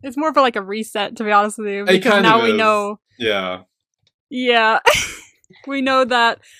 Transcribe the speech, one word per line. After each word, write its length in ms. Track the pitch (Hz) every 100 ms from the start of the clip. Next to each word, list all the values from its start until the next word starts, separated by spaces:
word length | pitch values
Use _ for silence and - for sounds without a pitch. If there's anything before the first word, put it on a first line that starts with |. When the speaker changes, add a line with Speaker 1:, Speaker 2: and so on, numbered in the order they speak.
Speaker 1:
it's 140 | 269 254
more 180 | 311
for, 60 | 294
like, 160 | 262 233
a 60 |
reset, 520 | 190 214 214 214 202 233
to 40 |
be 80 | 214
honest 280 | 208 208 208
with 100 | 208
you, 160 | 202
Speaker 2:
It 20 | 202
Speaker 1:
because 240 | 185 226
Speaker 2:
kind 140 | 208
Speaker 1:
now 140 | 226 226
Speaker 2:
of 40 |
Speaker 1:
we 80 | 226
Speaker 2:
is. 60 | 220
Speaker 1:
know 420 | 220 214 202 208 _ -
Speaker 2:
Yeah. 380 | 113 101 92 92 - _ _ _ _ _ _
Speaker 1:
Yeah. 520 | 247 254 233 220 226
<laughs> 40 | - 587 - - - _ _ - -
We 140 | 277
know 220 | 262 262
that 360 | 254 247 233 - _ -